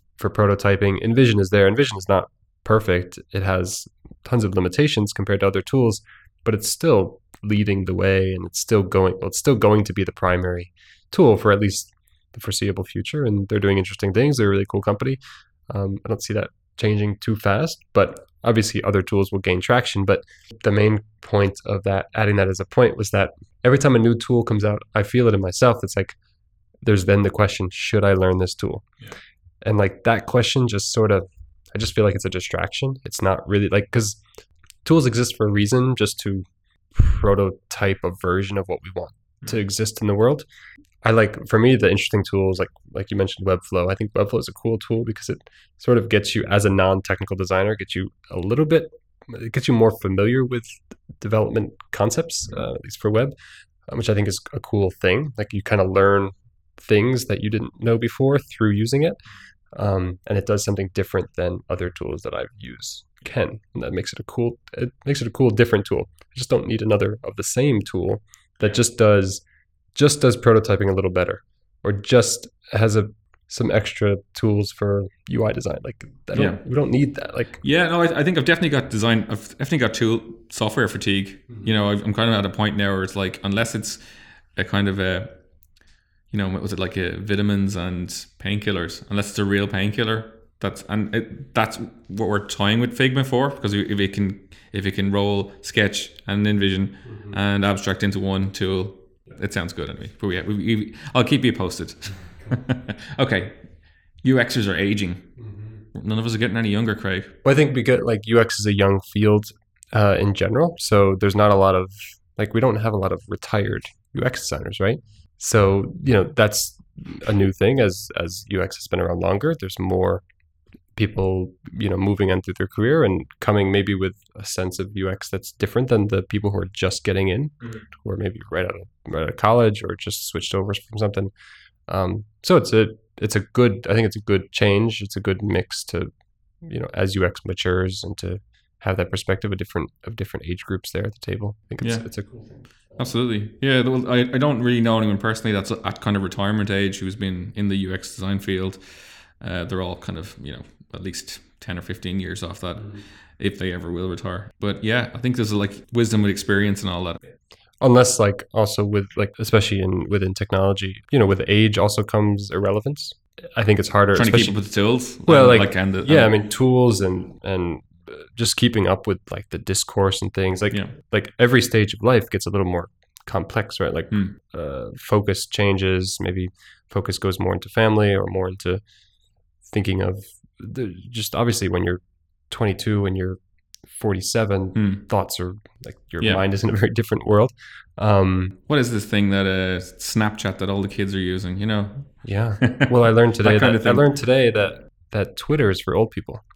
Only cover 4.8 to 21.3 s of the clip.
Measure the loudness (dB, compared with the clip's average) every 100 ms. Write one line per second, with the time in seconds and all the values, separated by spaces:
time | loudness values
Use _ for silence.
4.8 | 0 2 -2 -4 -2 0 2 0 0 2
5.8 | 2 0 -10 -20 _ _ -2 -2 -4 0
6.8 | 4 4 2 -6 _ -12 -2 0 2 0
7.8 | -2 0 2 2 0 -2 -6 -8 0 2
8.8 | 4 2 2 0 -6 -2 0 4 6 4
9.8 | 2 -2 -4 -2 0 0 -2 -6 -10 _
10.8 | _ _ _ 4 6 6 4 4 2 -2
11.8 | -10 _ _ _ _ -12 -8 -2 -2 -4
12.8 | -6 -8 -6 -4 0 0 0 0 2 2
13.8 | 0 -2 0 2 2 4 2 2 0 -2
14.8 | -2 -2 -2 -6 -10 -20 _ _ -8 -4
15.8 | -4 -6 -6 -6 -2 -4 -4 _ _ -2
16.8 | 0 2 0 -2 -4 -2 0 0 0 -6
17.8 | _ 2 2 -2 -20 _ 2 2 2 -2
18.8 | 0 0 2 0 0 0 0 0 2 2
19.8 | 2 -2 0 0 -2 -20 -20 -4 0 4
20.8 | 4 2 -4 _ -2